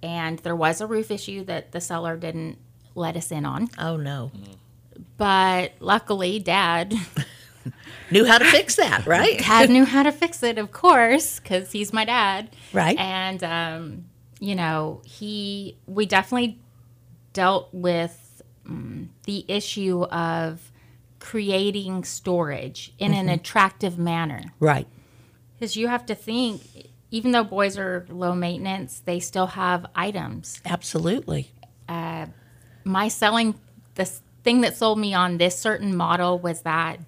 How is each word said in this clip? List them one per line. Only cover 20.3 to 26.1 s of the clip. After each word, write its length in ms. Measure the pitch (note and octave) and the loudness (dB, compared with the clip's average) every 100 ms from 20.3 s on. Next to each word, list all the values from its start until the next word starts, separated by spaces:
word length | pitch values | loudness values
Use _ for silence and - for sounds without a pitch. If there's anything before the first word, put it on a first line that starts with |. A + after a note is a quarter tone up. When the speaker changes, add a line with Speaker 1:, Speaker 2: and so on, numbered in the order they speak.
| E3 E3 E3 - - - - _ _ | -2 -4 -8 -18 -20 -20 -20 _ _
Speaker 1:
creating 840 | - A3+ G3+ F#3+ G3+ G3+ F#3+ F#3 | -10 -6 0 0 0 -2 -6 -6
storage 920 | F3 - - F3+ D#3+ C#3+ C3 - - - | -6 -8 -2 0 0 -4 -8 -12 -18 -6
in 160 | G#3 G3+ | 0 2
an 100 | F#3 | 2
Speaker 2:
Mm-hmm. 80 | |
Speaker 1:
attractive 640 | F3 - A#3 F#3+ - G3 F3 | 0 0 4 4 2 -4 -2
manner. 560 | E3+ E3 E3 C3 - - | -2 0 -2 -4 -12 0
Speaker 2:
Right. 280 | D3+ C3+ - - _ - - _ _ _ | 4 4 0 -14 _ -20 -20 _ _ _
Speaker 1:
'Cause 160 | A3+ G#3+ | -8 -4
you 120 | A#3 | -2
have 180 | A#3+ | -2
to 80 | A#3+ | -4